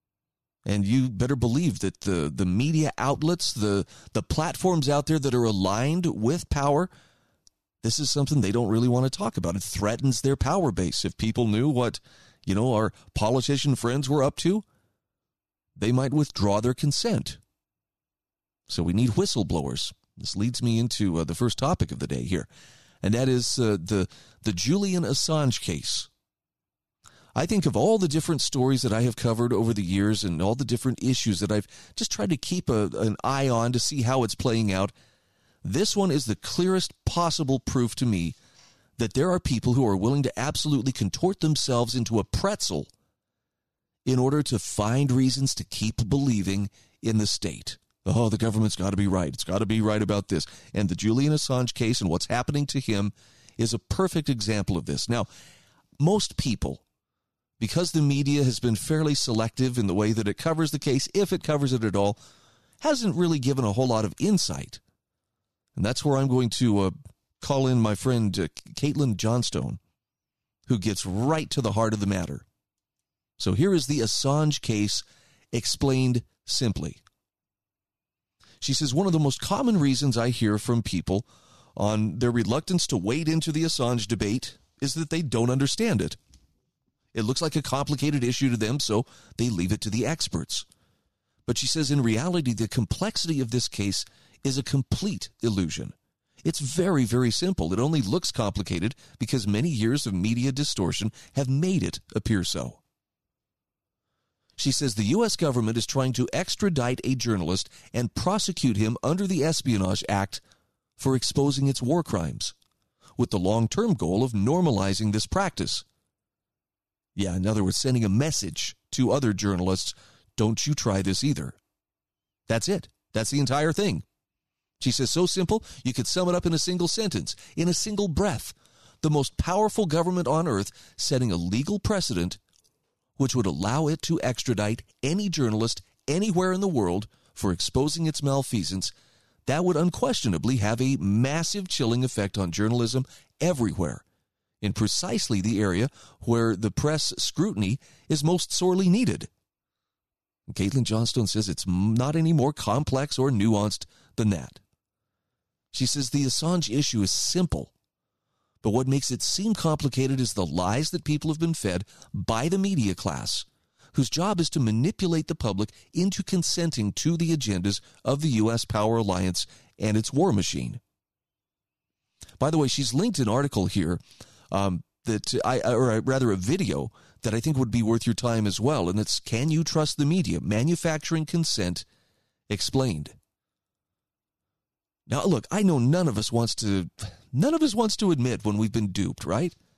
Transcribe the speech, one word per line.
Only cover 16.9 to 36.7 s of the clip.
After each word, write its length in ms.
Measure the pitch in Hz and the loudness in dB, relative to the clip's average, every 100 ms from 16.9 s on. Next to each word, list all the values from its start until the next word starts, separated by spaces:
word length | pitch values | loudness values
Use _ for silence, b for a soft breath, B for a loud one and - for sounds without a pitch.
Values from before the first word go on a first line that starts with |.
| - 233 180 - - _ _ _ _ _ _ _ _ _ _ _ _ - | 0 0 -2 -4 -12 _ _ _ _ _ _ _ _ _ _ _ _ -8
So 140 | - | -2
we 80 | 85 | 0
need 200 | 98 123 | 2 2
whistleblowers. 840 | 107 202 - 82 85 69 62 - - _ - | 2 0 0 -2 -2 -4 -6 -8 -10 _ -14
This 180 | - 95 | -8 -4
leads 260 | 117 123 | -4 -2
me 160 | 120 113 | 0 0
into, 420 | 120 - 101 82 | 0 0 0 0
uh, 40 | |
the 100 | 80 | -2
first 240 | 82 120 - | -2 -2 0
topic 320 | 135 180 76 | 0 0 -2
of 100 | - | -4
the 80 | 71 | -6
day 160 | 65 | -4
here, 260 | 65 90 - B B B B B | -2 -4 -4 B B B B B
and 120 | 95 | 0
that 160 | 117 131 | 2 2
is, 280 | 127 117 - | 2 0 0
uh, 200 | 113 98 | 2 0
the, 280 | 85 104 92 B B B | 0 0 0 B B B
the 80 | 110 | -4
Julian 520 | 90 120 190 202 180 | -2 0 0 2 0
Assange 580 | 120 135 - 156 139 - | 0 -2 0 0 0 0
case. 480 | - 76 - - - _ _ _ _ _ _ _ _ _ B B B | -4 -4 -4 -6 -8 _ _ _ _ _ _ _ _ _ B B B
I 120 | 120 165 | -4 0
think 200 | 214 160 | 0 2
of 120 | 104 | 2
all 200 | 156 226 | 4 4
the 120 | 180 | 2
different 320 | 156 165 156 | 0 0 -2
stories 400 | - 139 127 131 | -2 0 2 2
that 100 | 120 | 2
I 120 | 110 | 2
have 120 | 123 110 | 0 0
covered 380 | 120 113 120 | 0 2 2
over 200 | 104 113 | 2 2
the 80 | 104 | 0
years 440 | 87 98 104 107 98 | 0 2 2 2 0
and 160 | 80 | 0
all 120 | 95 | 0
the 120 | 123 120 | 0 -2
different 360 | 120 131 117 | -2 -2 -2
issues 380 | 123 131 113 90 | 0 0 0 0
that 100 | 98 | 0
I've 180 | 107 - B B - | -2 -4 B B -6
just 160 | 220 | -4
tried 180 | - 208 | -2 -2
to 40 | 147 | -2
keep 340 | - 180 - | -2 -4 0
a, 200 | 113 98 55 | 0 0 0
an 200 | 110 - | -2 -2
eye 240 | 117 135 135 | -2 0 0
on 240 | 117 120 | 2 0
to 80 | 123 | 0
see 220 | - 147 | -2 -2
how 220 | 117 131 | 0 0
it's 120 | 110 - | 0 0
playing 380 | 131 113 107 | 0 2 2
out. 180 | 95 101 b b b b b b b | 0 -2 b b b b b b b
This 320 | - 113 214 208 | -4 0 0 2
one 160 | 190 | 2
is 140 | 143 113 | 2 0
the 100 | 101 | -4
clearest 560 | - - 185 | -4 0 2